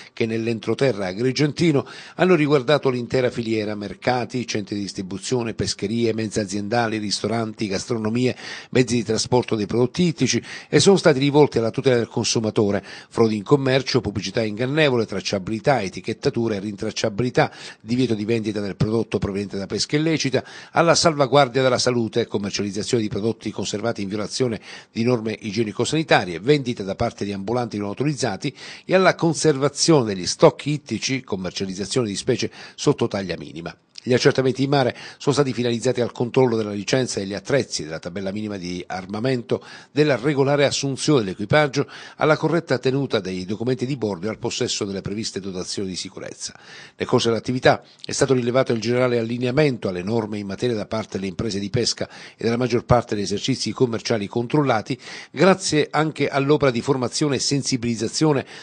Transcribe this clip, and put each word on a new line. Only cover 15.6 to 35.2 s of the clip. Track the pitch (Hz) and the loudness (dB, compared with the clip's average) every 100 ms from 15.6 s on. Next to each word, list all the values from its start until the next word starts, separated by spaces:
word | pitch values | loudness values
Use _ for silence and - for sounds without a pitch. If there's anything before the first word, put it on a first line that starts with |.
| 147 127 | 0 0
etichettatura | 95 95 90 110 139 120 113 101 | -2 -6 -6 -4 -2 0 0 -2
e | |
rintracciabilità, | 107 98 110 - 113 101 127 156 135 - - - | -4 -6 -6 -2 -2 0 0 2 0 -2 -18 -14
divieto | 110 123 123 107 | -4 0 2 0
di | 104 | 0
vendita | 117 107 104 | 0 -2 -4
del | 101 87 | -6 -2
prodotto | 107 113 107 104 | 0 0 0 -2
proveniente | 98 98 101 98 | -2 -4 -4 -6
da | 95 | -6
pesca | 196 - 151 | -6 -2 0
illecita, | 160 151 135 120 - - - | 0 0 0 -2 -2 -10 -2
alla | - 170 | 2 4
salvaguardia | 143 170 147 131 143 131 131 | 6 4 4 4 6 4 4
della | 131 120 | 4 4
salute, | 127 120 110 117 110 | 2 2 0 0 -2
commercializzazione | 110 101 - 101 98 95 120 | -2 -2 -4 -4 -4 0 0
di | 107 | 0
prodotti | 98 110 107 110 | -2 -2 -2 -6
conservati | - 95 101 110 113 | -6 -6 -4 -4 -4
in | 98 | -6
violazione | 104 101 - 127 101 - - - | -6 -6 -2 -2 -2 -10 -20 -10
di | 107 | -2
norme | 117 123 110 107 | 2 2 0 -6
igienico-sanitarie, | 110 98 107 98 117 156 160 151 92 82 | -4 -2 -2 -2 0 0 2 2 2 -2
vendita | 110 151 123 117 | 2 2 0 -4
da | 95 95 | -6 -4
parte | 117 - | -4 -4
di | 101 | -6
ambulanti | 98 98 123 120 104 | -4 -4 -2 -2 -4
non | 101 | -6
autorizzati | 101 143 139 123 95 147 - - - | -2 -2 -2 -4 -4 -6 -8 -14 -14
e | - 180 | 0 4
alla | 180 | 4
conservazione | - 170 147 156 135 139 - - 156 | 4 2 4 2 4 0 2 6 6
degli | 113 95 87 | 4 -2 -4
stock | - 160 - 147 | 6 6 6 0
ittici, | 147 - 104 - 131 | -4 -4 -6 -2 -4
commercializzazione | - 95 87 - 98 92 95 131 110 | -4 -6 -6 -6 -6 -6 -2 0 0
di | 95 | -2
specie | - 113 110 - - - | -2 0 -2 -8 -18 0
sotto | 151 139 117 | 2 2 0
taglia | 101 95 82 | -2 -4 -6
minima. | 71 80 82 - _ - - | -10 -12 -12 -14 _ -10 2
Gli | |
accertamenti | 123 143 135 131 123 | 4 6 4 2 0
in | 135 | 0
mare | 143 120 - - | 2 0 -2 -10
sono | - | -4